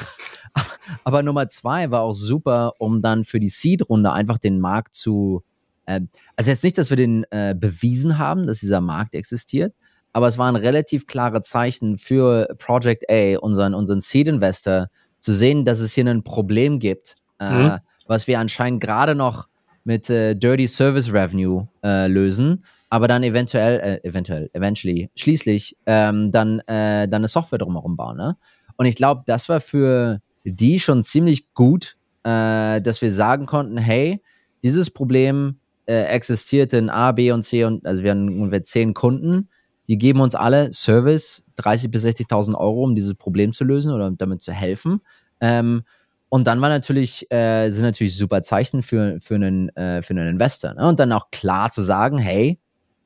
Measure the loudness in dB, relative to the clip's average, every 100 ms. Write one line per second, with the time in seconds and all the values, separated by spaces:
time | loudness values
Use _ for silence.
0 | -6 -16 -20 -20 -8 -8 -8 -12 -16 -10
1 | -2 0 0 -2 -4 -6 -6 -4 -2 -2
2 | -2 -4 -4 -2 0 0 0 -4 -2 0
3 | 0 0 -2 -2 -2 -2 0 0 2 2
4 | 2 2 0 0 0 0 0 -4 -6 -8
5 | -4 -2 0 -4 -8 _ _ _ -8 -6
6 | -6 _ _ -4 0 2 0 0 0 2
7 | 2 0 -2 -4 -2 0 -2 0 -2 0
8 | 0 0 0 -2 -2 -4 -2 0 0 -4
9 | -6 -8 -8 -10 -6 -4 -4 -6 _ _
10 | _ 2 2 2 0 2 2 0 0 -4
11 | -4 -4 -2 -2 -4 -2 -2 -2 -4 -4
12 | 0 2 4 4 0 -4 -2 0 2 -2
13 | 2 2 4 2 0 0 2 0 -2 -2
14 | 0 0 2 2 0 0 -2 -2 -2 _
15 | _ _ -2 2 4 4 2 0 -2 0
16 | 0 0 -2 -4 -2 0 2 0 -2 -4
17 | -10 -20 _ -12 -2 2 2 2 _ _
18 | -2 -2 0 -2 -2 -2 -4 -2 -2 0
19 | 0 0 -2 -4 -14 _ _ _ -4 -4
20 | 0 0 2 2 2 2 0 2 2 2
21 | 0 0 0 0 0 -2 -4 _ -2 0
22 | 2 2 2 2 0 0 _ _ -4 0
23 | 2 2 2 0 0 2 2 2 -2 -4
24 | -6 -6 -4 -6 -6 -4 -2 -2 -2 -4
25 | -4 -4 0 0 2 -2 -2 -8 0 2
26 | 4 2 2 2 0 -2 -4 -2 0 0
27 | 0 -2 0 -2 -4 -6 -4 -6 -6 -6
28 | -8 -8 -8 -8 _ _ _ -2 0 2
29 | 2 0 -2 -4 0 -2 0 0 2 2
30 | 0 -4 _ _ -10 0 2 4 4 2
31 | 2 2 4 2 _ 2 4 4 -2 -18
32 | _ _ -2 0 0 0 0 0 -2 -2
33 | -2 0 2 0 0 -4 -2 -2 0 2
34 | 0 -2 _ _ _ _ 0 0 -2 -2
35 | 0 2 4 2 -2 -6 _ _ -4 -2
36 | 0 -2 -2 -4 0 2 2 2 0 0
37 | 0 2 2 2 0 0 0 -2 -4 -2
38 | 0 0 -2 -2 -2 -2 -2 0 0 2
39 | 0 0 0 0 -2 _ _ _ -2 2
40 | 4 4 4 2 2 4 2 -2 2 4
41 | 4 2 -2 -10 _ -6 0 0 0 -2
42 | 0 -2 -2 -2 0 0 0 0 0 0
43 | -2 -6 -4 0 0 0 0 0 0 -2
44 | -2 -4 -4 -6 -8 -6 -4 -4 -2 -4
45 | _ _ _ -4 0 2 0 -2 -6 _
46 | _ _ -2 0 2 2 2 0 0 -2
47 | -2 -6 -4 0 2 2 0 0 -2 0
48 | -2 -2 0 -2 0 0 0 -4 -2 -2
49 | -2 -4 -4 -2 0 0 -4 -4 -4 -4
50 | -4 -4 -2 0 -2 -2 -10 -2 0 2
51 | 2 0 -4 -6 -2 0 -2 -2 -2 0
52 | 0 0 0 2 0 0 _ _ _ _